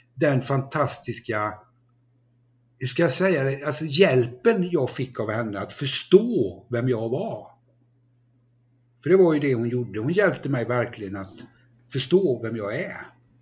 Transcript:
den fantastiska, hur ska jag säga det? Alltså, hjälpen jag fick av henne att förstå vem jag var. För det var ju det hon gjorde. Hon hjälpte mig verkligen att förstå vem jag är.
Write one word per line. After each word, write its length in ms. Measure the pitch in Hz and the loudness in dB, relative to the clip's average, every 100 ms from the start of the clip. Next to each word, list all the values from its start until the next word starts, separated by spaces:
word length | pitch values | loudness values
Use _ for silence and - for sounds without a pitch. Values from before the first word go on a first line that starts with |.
| _ | _
den 260 | - 147 135 | -2 2 2
fantastiska, 1120 | - 135 135 151 135 - - 107 - 107 107 107 _ _ _ _ _ _ _ _ _ _ _ - | 0 -2 -2 -2 -2 -2 -6 -10 -6 -4 -4 -6 _ _ _ _ _ _ _ _ _ _ _ -10
hur 80 | 131 | -6
ska 160 | - | 0
jag 80 | 170 | 0
säga 320 | - 190 156 | 2 2 2
det? 200 | 135 139 151 | 0 -2 -4
Alltså, 180 | 151 | -4
hjälpen 840 | 160 139 180 127 117 - 233 208 175 | -4 4 6 6 2 0 2 2 0
jag 200 | 165 127 | 0 -2
fick 300 | - 123 - | -4 -8 -6
av 100 | 107 | -4
henne 280 | 110 113 98 | -4 -4 -6
att 120 | 92 | -8
förstå 920 | - 135 - - 190 240 196 98 - - | -6 -2 -2 6 6 6 0 -2 -4 -6
vem 180 | 117 127 | -4 -2
jag 200 | 113 113 | -2 -2
var. 380 | 139 214 - - _ _ _ _ _ _ _ _ _ _ _ _ _ _ _ | -4 -6 -10 -14 _ _ _ _ _ _ _ _ _ _ _ _ _ _ _
För 80 | 143 | 2
det 60 | 190 | 6
var 180 | 175 | 6
ju 60 | 147 | 4
det 140 | 143 | 2
hon 140 | 117 120 | 0 0
gjorde. 320 | 123 107 104 | -2 -4 -4
Hon 120 | 123 | 0
hjälpte 360 | 180 190 131 135 | 2 2 0 -4
mig 160 | 135 | -2
verkligen 520 | 110 123 113 - 98 98 | 0 -2 -2 -6 -10 -10
att 160 | 92 - - _ _ _ _ | -12 -18 -20 _ _ _ _
förstå 480 | 135 - 185 175 117 | -6 2 2 2 -2
vem 140 | 113 113 | -4 -6
jag 200 | 101 127 | -6 -6
är. 160 | - - - _ _ _ | -8 -12 -16 _ _ _